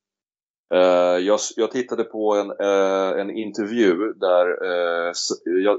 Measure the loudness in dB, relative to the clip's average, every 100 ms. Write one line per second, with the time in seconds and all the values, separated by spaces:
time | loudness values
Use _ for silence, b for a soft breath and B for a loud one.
0 | _ _ _ _ _ _ -2 2 4 4
1 | 2 2 0 0 -2 -2 -2 -2 -4 -4
2 | -6 -4 0 0 -2 -2 0 2 2 0
3 | 0 -2 -4 -6 -8 -6 -4 2 2 2
4 | -2 -2 2 2 2 -2 -4 -2 -2 -2
5 | -4 -4 -6 -6 -2 0 2